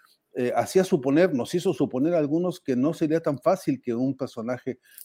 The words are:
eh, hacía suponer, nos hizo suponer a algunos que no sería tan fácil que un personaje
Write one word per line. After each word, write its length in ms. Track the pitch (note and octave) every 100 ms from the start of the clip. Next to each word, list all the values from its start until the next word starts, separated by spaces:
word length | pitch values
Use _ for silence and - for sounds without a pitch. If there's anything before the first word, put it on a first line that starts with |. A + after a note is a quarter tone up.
| _ _ _ -
eh, 140 | B2 A#2
hacía 280 | A#2+ F#3+
suponer, 500 | F#3 E3+ C3 D3 F3+
nos 200 | C#3 A#2 F3
hizo 180 | F#3
suponer 400 | D3 C3+ B2+ D3+
a 60 | F3
algunos 420 | D3 D#3+ F3+ E3+
que 140 | - B2
no 180 | C#3+
sería 260 | D#3+ D#3+ D#3+
tan 180 | E3 C#3
fácil 420 | D#3+ F#3+ - C3
que 140 | - A#2
un 200 | C3 C3
personaje 640 | B2+ - A2+ B2+ - A#2+ _ -